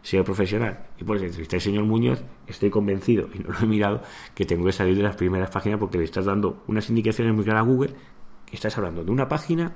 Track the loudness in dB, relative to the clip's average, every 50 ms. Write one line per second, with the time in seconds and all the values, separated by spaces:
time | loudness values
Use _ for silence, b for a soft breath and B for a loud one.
0 | -4 2 2 2 2 2 2 0 0 2 2 0 0 -2 -4 -6 -12 -14 -12 -10
1 | -4 -2 -2 0 0 -4 -6 -8 -6 -2 -2 0 0 2 2 2 2 4 2 4
2 | 4 2 0 -2 -4 -14 -16 -20 -16 -18 -6 0 0 2 2 2 0 2 -2 0
3 | 2 2 2 2 2 -2 -8 -10 -8 -8 -2 0 2 2 4 2 2 2 0 -2
4 | B B B B B B B -6 -2 0 0 2 2 2 2 2 2 4 4 4
5 | 2 0 0 0 0 0 0 0 -2 -2 -4 -2 0 0 0 0 -2 -2 0 -2
6 | -2 0 -2 -2 0 2 2 2 2 0 -2 -4 -6 -2 -2 -2 0 0 0 2
7 | 2 0 0 2 2 2 2 2 2 2 2 2 4 4 4 2 2 -2 -4 B
8 | B B B B B B -16 -18 -16 -16 -12 -6 -6 -4 -2 -2 -4 -4 -4 -4
9 | -2 0 0 0 2 0 -2 -4 0 0 0 0 0 -4 -6